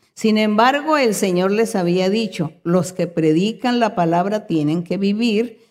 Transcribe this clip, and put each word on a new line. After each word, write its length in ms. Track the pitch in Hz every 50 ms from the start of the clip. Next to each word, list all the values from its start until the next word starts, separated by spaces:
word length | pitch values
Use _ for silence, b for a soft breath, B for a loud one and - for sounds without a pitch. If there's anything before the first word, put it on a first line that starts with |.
| _ _ _
Sin 220 | - - 220 214
embargo, 600 | 214 214 214 214 208 233 254 269 285 285 311 311
el 180 | 294 262 226 196
Señor 380 | 202 214 190 180 180 185 196
les 240 | 208 214 226 220 -
había 340 | 196 175 175 175 185 185 190
dicho, 420 | 202 226 226 - - - 160 - - _ _
"Los 280 | 170 175 185 170 175
que 140 | - - 170
predican 720 | 170 - 170 160 156 156 165 190 214 226 - - 247 247 240
la 160 | 233 208 208
palabra 540 | 190 170 165 165 170 180 202 214 214 214 -
tienen 340 | 170 156 147 147 156 175
que 140 | 170 - 175
vivir 640 | 196 196 196 202 214 240 240 208 208 233 233 b b b b